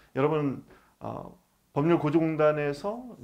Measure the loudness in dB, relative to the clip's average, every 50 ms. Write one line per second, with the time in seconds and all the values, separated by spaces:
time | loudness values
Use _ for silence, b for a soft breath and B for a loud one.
0 | b b b 0 2 2 2 0 0 -2 -4 -6 -10 b b b b b b _
1 | -12 -10 -10 -10 -12 -14 -18 -20 _ _ _ _ _ _ -2 0 2 4 4 4
2 | 2 2 2 2 2 2 2 4 4 4 4 2 0 -2 -4 -4 -6 -6 -6 -8
3 | -10 -16 -16 -16